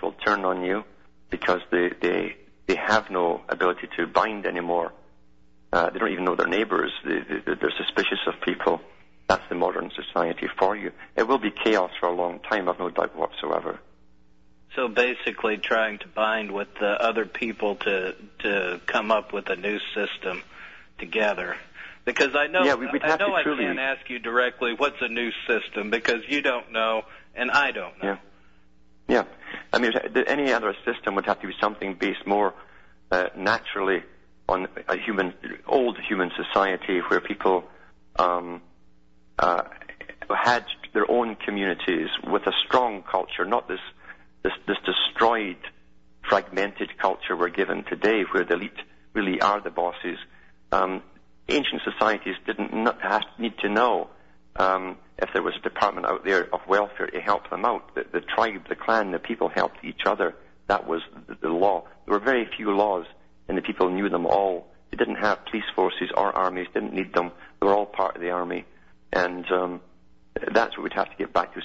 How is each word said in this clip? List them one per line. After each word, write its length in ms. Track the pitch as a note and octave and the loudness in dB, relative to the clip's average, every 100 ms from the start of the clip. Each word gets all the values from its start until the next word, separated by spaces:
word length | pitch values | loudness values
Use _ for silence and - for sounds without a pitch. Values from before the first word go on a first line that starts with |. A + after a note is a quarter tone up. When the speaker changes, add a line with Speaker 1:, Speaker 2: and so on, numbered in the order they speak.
Speaker 1:
will 100 | F#2 | -6
turn 320 | - - G#2 | -2 0 2
on 180 | F#2 F#2 | 2 0
you 220 | F2+ G2+ G#2 - - - - | 0 -2 -6 -16 -20 -20 -10
because 300 | F2 - F2+ - | -4 0 0 2
they, 200 | F2 F2 - | 2 2 0
they, 340 | F2 F2+ F2+ - - - - | 0 0 -2 -8 -18 -8 -2
they 100 | F2+ | 0
have 320 | - A2 - | 2 2 2
no 300 | F#2 E2+ - - | 0 0 0 -4
ability 400 | - F2+ F2+ D2+ - | 0 0 0 -4 -4
to 100 | E2 | 0
bind 380 | F2+ G#2+ G#2 | 2 2 0
anymore. 480 | F#2 F2+ F2 F2 E2 - - - - - - - - | -4 -4 -2 -2 -2 -8 -20 -20 -20 -20 -20 -20 -2
Uh, 160 | F2 E2+ | 2 2
they 80 | F#2 | 0
don't 140 | - | 0
even 120 | F2+ | 0
know 120 | F2+ F#2 | 0 2
their 100 | E2 | 2
neighbors. 460 | F#2 A2 F2 - - | 2 2 0 0 -4
They, 160 | - - | -4 -4
they, 340 | - - - - | -2 -4 -2 0
they're 120 | - - | 0 -2
suspicious 400 | - - - G2 - | -2 0 0 0 -2
of 80 | - | -2
people. 380 | - F2 - E2+ - - - - - | -4 0 0 0 -2 -20 -20 -6 0
That's 160 | F#2+ - | 0 0
the 60 | |
modern 360 | F2 F2+ F2 E2+ - | 0 0 0 -6 -10
society 520 | - E2+ E2+ E2 D#2 - | -4 0 0 -2 -6 2
for 180 | F#2+ G#2 | 2 2
you. 160 | F#2 - - - | -6 -10 -6 0
It 100 | A2 | 2
will 120 | C3+ | 2
be 120 | G#2 | 0
chaos 400 | - A2+ G#2+ F2+ - | 0 2 4 2 0
for 100 | F2+ | 0
a 40 | |
long 260 | F2 F2 F2 | 0 -2 -4
time, 280 | - G#2+ F2+ | -2 0 0
I've 100 | F2 | 0
no 120 | F2+ | -2
doubt 260 | E2 F2 D#2+ | 0 -2 -2
whatsoever. 640 | E2 - D#2 E2 E2 - - - - - - - - - - - | -4 -4 -2 -2 -2 -8 -14 -20 -20 -20 -20 -20 -20 -20 -10 -4
Speaker 2:
So 100 | B2 | 0
basically 720 | G#2+ B2 A#2+ - G#2+ A2 G#2+ | 2 2 0 -6 -2 -2 0
trying 420 | - A2+ A2 G#2 | 2 2 2 -2
to 80 | G2 | -8
bind 420 | G#2+ A2 A2 G#2 | 0 0 0 -2
with 160 | G2 G#2 - | -6 -6 -2
the 80 | G#2 G2+ | 0 2
other 220 | A2+ A2+ | 2 2
people 520 | G2+ - A#2 G#2 G#2 G2 | -2 -4 -4 -2 -2 0
to, 380 | G#2+ F#2+ F#2 - G#2+ - | 0 0 -2 -6 -14 -6
to 400 | G#2+ G2 F2+ F2+ - | -2 0 0 -4 -2
come 240 | A#2+ G#2+ | 0 2
up 220 | A2 G2+ | 2 0
with 160 | G#2 G2 | -4 -4
a 80 | F2+ | -4
new 220 | G2+ G#2 - | -2 -4 -4
system 480 | G#2+ G2+ - A2 A2 - - - - - - | -4 -4 -4 -6 -8 -10 -18 -18 -20 -20 -14
together. 580 | G2 G#2+ G#2 F#2 F2+ - - - - - | -6 0 0 0 -4 -8 -12 -18 -18 -8
Because 320 | - A#2+ C#3 C#3+ | -4 2 2 4
I 120 | D3 | 2
know, 160 | F3+ | 4
Speaker 1:
Yeah, 100 | C#3+ | 4
we, 120 | B2 C3 | 4 0
we'd 100 | C#3+ | 0
Speaker 2:
I 80 | D3+ | 2
Speaker 1:
have 80 | D#3+ | 4
Speaker 2:
know 80 | G3+ | 2
Speaker 1:
to 60 | |
Speaker 2:
I 80 | F3+ | 2
Speaker 1:
truly 200 | D3+ C#3 | 2 0
Speaker 2:
can't 140 | C#3 C3 | 0 0
ask 300 | C3+ C3 - | -2 -4 -6
you 80 | B2 | -8
directly 560 | A2+ A#2+ B2 - A#2+ A2+ | 0 2 2 0 -2 2
what's 240 | C#3+ C#3 | 0 0
a 80 | A#2+ | -4
new 220 | A2+ A#2+ - - | -2 -4 -4 0
system 420 | A2 - A2 G#2 | 0 0 -6 -2
because 300 | A2+ A#2+ A#2 A2 | 0 2 0 0
you 140 | C#3+ | 0
don't 280 | C#3 B2 A2 | 0 -2 -2
know 300 | A2+ A2+ A2 - - - | 0 2 0 -4 -12 -14
and 160 | - B2 | -6 2
I 200 | C#3 C#3 | 4 2
don't 280 | A2 F2+ F#2 | 0 -8 -4
know. 80 | G2 | -4
Speaker 1:
Yeah. 60 | G2 - - - - - - - - - | -4 -8 -20 -20 -20 -20 -20 -20 -12 0
Yeah. 160 | B2 G2 - - - - | 2 2 -6 -14 -14 -2
I 60 | A#2 | 2
mean, 140 | A#2+ B2 - | 2 2 0
the, 160 | B2 - | 0 2
any 240 | C#3+ C#3 | 2 2
other 220 | A#2 A2 G#2 | 2 0 -2
system 300 | - A#2 G#2+ | -4 -4 -2
would 120 | G2 G2+ | 0 0
have 140 | G2+ | -2
to 60 | G2 | -4
be 80 | - | -2
something 340 | G#2 G#2+ G2 | -2 -2 -6
based 320 | F2+ G2 F2 - | -2 -2 -2 0
more, 260 | G2+ G2 - - - - - - | 2 2 -2 -12 -20 -20 -20 0
uh, 180 | F2+ F2+ - | 0 0 0
naturally 680 | F#2+ A2+ - G2+ F#2+ F2+ E2+ - - - - | 0 0 -2 -2 2 2 0 -16 -20 -8 -2
on 200 | F#2 F#2 - - | 0 -2 -6 -4
a 80 | F2+ | -2
human, 340 | - G2 F#2 - - - - | 0 0 0 -4 -12 -12 2
old 320 | C3+ A#2+ G2 - | 2 2 -2 -4
human 240 | G2 F2+ - | -2 0 -2
society 640 | E2 G2+ G2 F#2 - F#2 E2 | 0 2 2 0 0 -2 2
where 120 | F2+ | 0
people, 440 | - G#2 G2 F2+ - - - - - - | 0 0 4 2 0 -12 -20 -20 -6 0
um, 440 | F2+ F2 F2 F2 - - - - - - - - | 2 2 -2 -10 -14 -20 -20 -20 -20 -20 -10 2
uh, 240 | F2 F2 - - - - - - - | 2 2 -2 -10 -18 -18 -18 -12 -4
had 340 | - A#2+ A#2+ - - - | 0 2 2 0 -10 -4
their 180 | G#2+ G2+ | 0 2
own 240 | A#2+ A2+ G#2 | 2 0 -4
communities 720 | - G2+ G2 F2 - E2 D#2 - | -4 -2 0 0 0 0 0 -4
with 220 | - G2 F#2+ | 0 0 2
a 60 | - - | 0 2
strong 360 | B2+ B2 G2+ | 2 2 -2
culture, 420 | - F#2+ - - | -2 -2 -2 -4
not 220 | F#2 A#2+ - | 0 0 -2
this, 140 | F#2 - - - - - - | -8 -10 -18 -20 -20 -20 -6
this, 80 | F#2+ - - | -4 -4 -4
this 80 | G2+ | -4
destroyed, 720 | - F2+ - - A#2 A#2 G2+ F2+ - - - - - - - | -2 0 0 4 4 4 0 -8 -14 -18 -20 -20 -20 -14 2
fragmented 680 | G2+ - F#2 G2+ - G2 - | 2 2 -2 -2 -2 -8 -2
culture 380 | F#2+ - - E2+ | 0 0 -2 0
we're 120 | F2 | 0
given 340 | F#2 F#2 F2 | 0 0 -2
today 380 | - E2+ G#2 A2 F2 | -6 0 2 2 2
where 140 | F#2+ | 0
the 100 | F2 | 2
elite 220 | F2 G#2 - - - - | 0 -2 -10 -18 -20 -6
really 280 | G#2+ G2 F2+ | -2 0 2
are 200 | G2 G#2 | 2 2
the 100 | F2 | -2
bosses. 480 | E2 F2 - F2+ E2 - - - - - | -2 -2 -2 -6 -8 -12 -20 -20 -20 0
Um, 320 | F#2+ F#2 F#2+ - - - - - | 2 2 -2 -8 -20 -20 -12 0
ancient 340 | C#3+ C3+ - | 0 0 -2
societies 540 | - - A2 G#2 - F#2 - | -6 0 2 2 -2 -6 -6
didn't 260 | G#2+ G#2 | -4 -4
n-, 220 | A2 A#2 - | 0 0 0
have, 200 | F#2+ G#2+ - - | 0 0 -2 -6
need 200 | A#2 - | -8 -4
to 100 | G2+ | 0
know, 400 | G#2 B2 F#2 - - - - - - | 2 4 2 -2 -12 -20 -20 -10 0
um, 400 | F#2+ F#2+ F#2 F2+ - - | 2 2 -2 -10 -14 -6
if 120 | F#2 | -2
there 100 | F#2+ | 0
was 120 | F2 - | -2 -4
a 40 | |
department 440 | F2+ - G#2 F#2 - | -6 2 2 2 -2
out 180 | F2+ | -2
there 280 | F#2+ F#2 F2 | 2 2 2
of 60 | F2+ - | -4 0
welfare 380 | G2 G#2 - - | 2 2 -4 -8
to 140 | - | -4
help 300 | G2 G#2 - | -2 -2 -2
them 140 | F2+ | -2
out. 300 | A2+ G#2 - | 0 -2 -4
The, 100 | - - | -8 -6
the 80 | F2 | -6
tribe, 480 | - - A2+ G2 - | -2 0 0 -2 -8
the 60 | G#2 | -6
clan, 340 | - A2+ G2+ | 0 2 2
the 80 | F2 | -2
people 300 | - A#2 - | -4 -2 0
helped 360 | F#2 F#2 - | 2 0 -2
each 180 | - - G2+ | -12 -4 -2
other. 280 | G2+ F2 - - - - | 0 0 -2 -14 -8 0
That 180 | G2+ - | 0 0
was 160 | E2 - - - | -4 -4 -14 -16
the, 100 | - | -6
the 80 | D#2+ | -2
law. 360 | E2+ G2+ F2+ - - - | 2 4 2 -2 -14 -2
There 80 | G2+ | 0
were 60 | |
very 240 | A2+ B2+ G#2 - | 2 2 0 -2
few 140 | G#2+ | 0
laws, 320 | G2 G#2 F#2 D#2+ - - - - | 4 4 2 -4 -14 -20 -14 -4
and 100 | F#2 | -2
the 40 | |
people 280 | - G2+ F#2 | -2 2 2
knew 180 | F#2 G2 | 2 0
them 180 | F2 E2+ | 0 2
all. 420 | G2 G2 F2+ - - - | 4 2 0 -6 -18 -10
They 60 | - | -2
didn't 200 | A#2 - | -2 0
have 280 | G#2 G2 - | 0 0 -2
police 180 | A2 - | -6 -4
forces 360 | - F2+ - F2+ - | 0 0 0 -2 0
or 160 | G2 | 0
armies, 360 | - F#2 F2+ F2 | 2 0 -2 -4
didn't 220 | G#2 G#2 | -4 -4
need 180 | F#2 F2+ | -4 -2
them. 180 | F2 F2 - - - | 0 -2 -4 -18 0
They 60 | G2 | 4
were 80 | |
all 120 | G2+ G2+ | 4 2
part 280 | - F#2+ - | 0 -2 -2
of 60 | |
the 80 | F2 | -4
army. 340 | F2+ F2 F2 F2+ - - - - | -2 -2 -6 -10 -18 -20 -20 -4
And, 320 | F#2 F2+ F2+ F2 | 0 0 -2 0
um, 280 | F2+ F2+ F2 - - - - - - - | 0 0 -4 -12 -20 -20 -20 -12 -8 0
that's 240 | G#2+ A2 - | 2 0 -2
what 60 | |
we'd 100 | F2 | -4
have 160 | G2 F#2+ | -2 -4
to 60 | - | -4
get 160 | F#2+ | -2
back 220 | F2+ F2 | 0 0
to, 60 | F2+ | -4